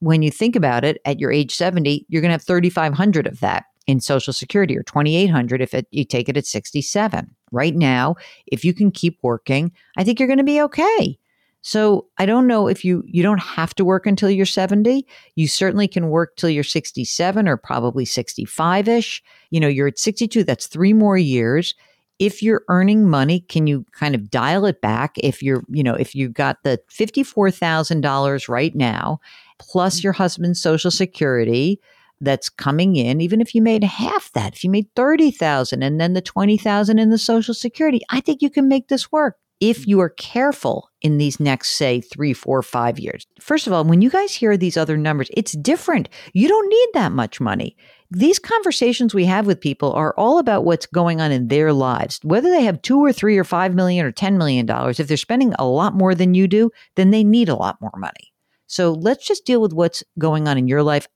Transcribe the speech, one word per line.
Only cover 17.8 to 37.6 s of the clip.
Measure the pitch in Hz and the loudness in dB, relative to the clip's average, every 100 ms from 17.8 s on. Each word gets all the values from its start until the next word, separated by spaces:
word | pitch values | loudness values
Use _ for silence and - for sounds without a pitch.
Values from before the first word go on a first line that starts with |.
| 120 131 | -2 -2
sixty-five-ish. | 120 - 117 - - - 165 190 208 233 220 - _ _ _ | -4 -6 -8 -8 -12 -4 0 0 2 0 -2 -8 _ _ _
You | 165 | -2
know, | 147 | 0
you're | 139 143 | 0 -2
at | - | -2
sixty-two, | - 208 226 226 | -6 -4 -2 0
that's | 165 127 - | 0 -2 -6
three | 156 190 | -2 2
more | 220 208 190 | 4 4 2
years. | 156 123 113 143 175 - _ _ _ - | 2 0 2 0 -2 -8 _ _ _ -4
If | 202 - | -4 0
you're | 214 214 - | 0 0 0
earning | 180 190 214 202 | 2 4 4 4
money, | 147 139 180 | 4 2 0
can | 175 165 151 | -2 -2 0
you | 139 - | 0 -4
kind | - 147 127 | -6 -4 -4
of | 104 | -4
dial | 127 127 185 196 | -2 0 0 0
it | - | -2
back? | 107 110 143 - | -2 -2 -4 -4
If | 139 - | -4 -2
you're, | 135 127 - | -2 -4 -4
you | 143 | -2
know, | 131 | -2
if | 120 - 139 | -2 -4 -4
you | 131 | -8
got | 113 139 135 | -2 -4 -2
the | 139 120 _ | -4 -4 _
fifty-four | - 214 - 269 - 196 | -6 -4 -2 -4 0 0
thousand | - 170 160 156 160 | 0 -2 -2 -2 -2
dollars | 143 139 139 139 - | -2 0 0 -2 -4
right | 120 156 | -2 -2
now, | 151 123 95 - 156 - - _ _ | 0 -2 -2 -4 -8 -10 -20 _ _
plus | - 185 185 180 | -6 -2 0 0
your | 196 | -4
husband's | 185 185 170 175 175 | 0 -2 -2 -4 -2
Social | 170 156 180 | 0 0 0
Security | - 185 - 143 123 113 120 156 202 _ _ _ _ | -2 -4 -2 0 0 0 0 0 -2 _ _ _ _
that's | 139 135 - | -2 -2 -4
coming | - 139 151 190 165 | -6 -4 0 2 2
in, | 120 143 | 0 0
even | 170 214 | 0 0
if | 233 | 0
you | 233 | 2
made | 226 220 | 2 2
half | 202 - 240 403 - | 0 -2 -6 -6 -6
that, | - 104 - | -6 -6 -6
if | |
you | 185 | -2
made | 202 208 - | -2 -2 -2
thirty | 262 311 311 | 0 4 2
thousand | - 160 139 127 131 | 2 -2 0 -2 -2
and | 135 156 | -2 0
then | 170 | 0
the | 185 | -2
twenty | 180 - 202 214 | -4 -2 2 2
thousand | 214 202 208 220 | 2 0 2 2
in | 220 | 4
the | 226 | 2
Social | - 226 220 | 2 0 0
Security, | 226 | -6